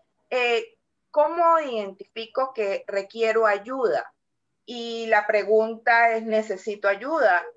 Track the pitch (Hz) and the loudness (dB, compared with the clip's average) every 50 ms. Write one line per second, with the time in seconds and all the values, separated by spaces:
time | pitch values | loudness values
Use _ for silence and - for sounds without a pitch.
0 | _ _ _ _ _ _ - 254 247 240 233 226 - - _ _ _ _ _ _ | _ _ _ _ _ _ -2 -2 0 2 0 0 -2 -6 _ _ _ _ _ _
1 | _ _ - 302 294 302 330 349 339 330 330 320 302 269 240 220 202 196 190 _ | _ _ 0 2 2 2 2 2 2 4 4 2 0 -2 -4 -6 -6 -6 -10 _
2 | 202 _ _ 226 226 220 _ 262 262 - 262 - 214 196 202 - - - 208 202 | -20 _ _ -12 -12 -8 _ -4 -4 -4 -4 -4 -4 -2 -4 -6 -6 -6 -6 -6
3 | 190 196 - 226 226 220 220 226 226 214 202 196 202 233 262 269 240 202 151 131 | -6 -6 -4 -2 -2 0 2 2 2 2 2 0 -4 -8 -6 -2 0 0 0 0
4 | - - _ _ _ _ _ _ _ _ _ _ _ - 240 240 233 233 233 226 | -4 -6 _ _ _ _ _ _ _ _ _ _ _ -14 -12 -10 -10 -8 -8 -8
5 | 226 226 220 208 208 214 220 208 196 196 220 220 220 220 226 220 _ 240 233 233 | -2 2 2 2 2 2 0 0 2 4 4 2 2 2 -2 -4 _ 2 4 4
6 | 233 233 226 226 220 226 220 220 220 220 202 185 - 220 208 208 - 202 202 196 | 4 4 2 0 -2 0 -2 -2 0 -2 -8 -8 -6 -10 -8 -2 0 0 0 0
7 | 226 277 320 320 262 202 180 175 - - - | -4 -4 -2 2 4 4 4 2 0 -4 -16